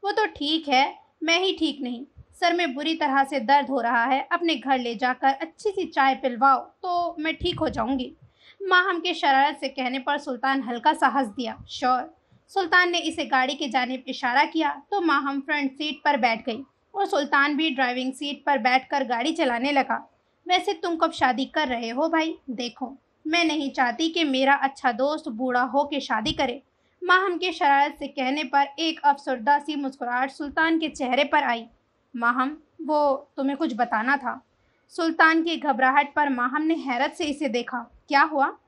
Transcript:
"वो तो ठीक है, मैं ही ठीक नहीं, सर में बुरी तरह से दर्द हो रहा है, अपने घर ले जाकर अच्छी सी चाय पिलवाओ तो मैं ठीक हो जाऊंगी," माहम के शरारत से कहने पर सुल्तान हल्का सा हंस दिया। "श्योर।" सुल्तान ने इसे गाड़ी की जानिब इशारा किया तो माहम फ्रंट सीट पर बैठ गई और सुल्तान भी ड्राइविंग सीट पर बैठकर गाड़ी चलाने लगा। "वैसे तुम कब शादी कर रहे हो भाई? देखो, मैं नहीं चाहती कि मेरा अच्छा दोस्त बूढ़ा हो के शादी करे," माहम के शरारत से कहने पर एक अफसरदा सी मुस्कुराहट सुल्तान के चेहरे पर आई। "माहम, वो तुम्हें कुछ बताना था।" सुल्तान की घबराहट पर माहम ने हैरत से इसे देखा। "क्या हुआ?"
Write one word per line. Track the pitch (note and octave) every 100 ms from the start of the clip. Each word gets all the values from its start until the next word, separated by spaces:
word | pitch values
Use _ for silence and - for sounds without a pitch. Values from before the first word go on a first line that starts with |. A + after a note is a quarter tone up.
"वो | G4
तो | G#4 G#4+
ठीक | - D4 D#4+ D#4+
है, | C4 C#4 - _ _
मैं | D#4+ E4+
ही | F#4+ F4
ठीक | D#4+ C4+
नहीं, | B3+ A#3+ C#4 - -
सर | _ F4
में | F4 E4+
बुरी | B3+ D4+ D#4+
तरह | D4 C4+
से | C4+ D4
दर्द | A3 C#4+ C4+
हो | C4+
रहा | A#3 A#3 A#3
है, | C4+ -
अपने | F4 E4+ D4
घर | B3 C4
ले | A#3+ A3+
जाकर | B3+ B3 C4+
अच्छी | C4+ E4 _ G#4+
सी | G4 F4
चाय | - C4+ C4+
पिलवाओ | C4+ A#3+ C4+ C4
तो | - _ F#4 F4 E4+ E4+
मैं | D#4 D#4+
ठीक | F4 -
हो | E4
जाऊंगी," | - A3 C4+ B3 - - _ - -
माहम | G4 F4+ F#4 F4
के | E4
शरारत | E4 C#4+ C4+ C#4+ C#4+
से | C4+
कहने | C4+ B3+ C4
पर | C4 C#4+
सुल्तान | D4 B3 C4+ C4+
हल्का | A3+ A#3+ D4+
सा | D#4 C#4
हंस | B3 B3
दिया। | G3+ A#3 A3 -
"श्योर।" | - B3+ B3+ D#4+ _ _ _ _
सुल्तान | - F4+ F4+ F4+
ने | F4
इसे | D#4+ D#4+ C4+
गाड़ी | C4+ B3+ D4
की | D4
जानिब | A#3+ B3 C4 B3+
इशारा | B3 B3+ B3 D4+
किया | D#4+ D4+ C#4+ -
तो | G4+
माहम | E4+ C#4+ C#4+ C#4
फ्रंट | C4+ D4 C#4
सीट | C4+ D4+ D4
पर | D4+ C#4+
बैठ | A#3+ A3+ A#3+
गई | A3+ C4+ _ _
और | G4+ G4
सुल्तान | - C#4+ C#4+ C#4+ D4
भी | D#4+
ड्राइविंग | C4 B3+ B3 B3+
सीट | C4 D4 C#4+ -
पर | C#4
बैठकर | A3+ C4 C4 C#4+
गाड़ी | C4 A#3 C4
चलाने | D#4+ D4 A#3 C4
लगा। | C#4+ B3 A#3 - _ _ _ -
"वैसे | F#4 F4+
तुम | G4+ F4 E4
कब | E4
शादी | D#4+ C4+ A#3+ C4
कर | - D4+
रहे | A#3+ A#3
हो | A#3+ D#4+
भाई? | D#4+ D#4+ - -
देखो, | A3 A#3+ - - C#4 _ _ D#4
मैं | E4 E4
नहीं | D4+ C#4
चाहती | C#4 B3 A#3 E4
कि | E4 D#4+
मेरा | C4 C4+ C#4
अच्छा | C4+ C4+ C4
दोस्त | A3+ C4+ D#4 D#4
बूढ़ा | A3 C4 B3
हो | B3 B3+ C#4+
के | C#4+
शादी | C4+ A3 A3
करे," | D#4 C4 B3+ _ _ _ _
माहम | F4+ F4+ G4 F4
के | F4+
शरारत | E4+ D4 C#4 C#4+ D4
से | C#4
कहने | C#4 C4 C#4+ D4+
पर | C#4 C#4+ -
एक | D#4+ D#4+
अफसरदा | C#4+ C#4+ - B3+ A3+ C#4+
सी | C#4+ D4+
मुस्कुराहट | C#4 C4 A#3+ B3 C4+
सुल्तान | C4+ D4 C4+ D#4+ E4
के | D#4
चेहरे | - C4 C4 C#4+
पर | D4+
आई। | C4+ A#3 A3+ _ _ _ _
"माहम, | A#3+ A#3 B3 C4 D4+ _ _
वो | D4 D4+ D4 C4+ - -
तुम्हें | C4+ C#4
कुछ | C#4 G#3
बताना | A#3+ A3+ A#3 C#4
था।" | B3+ A#3 _ _ _ _ _
सुल्तान | - E4 D#4+ D#4+ E4
की | E4 D#4+
घबराहट | D4+ A#3 B3+ C4+ C#4+ D#4
पर | D4
माहम | B3+ B3 C#4
ने | D#4 E4
हैरत | C4 A#3+ C#4+
से | D#4+ D#4+
इसे | C#4+ D4+
देखा। | A3+ A#3+ B3 A#3 _ _
"क्या | C#4
हुआ?" | D#4 D4+ C#4 -